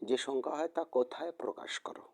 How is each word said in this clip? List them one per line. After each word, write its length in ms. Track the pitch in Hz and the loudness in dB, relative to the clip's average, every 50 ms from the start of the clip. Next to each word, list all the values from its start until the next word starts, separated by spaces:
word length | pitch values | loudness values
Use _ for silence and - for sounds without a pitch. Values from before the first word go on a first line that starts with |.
| - | 0
যে 140 | 104 127 | 2 2
সংখ্যা 380 | 123 - 135 139 131 123 151 151 | 2 2 0 0 0 2 0 0
হয় 140 | 147 160 165 | 0 0 0
তা 160 | - 165 165 | 0 -2 -2
কোথায় 480 | - - 127 123 - - - 156 170 170 | 2 4 4 4 4 0 -6 -6 -6 -4
প্রকাশ 460 | - - 104 - - - - - - | -4 -4 -4 -4 -4 -8 -6 -6 -6
করো? 340 | - - - - - - | -6 -8 -10 -10 -16 -18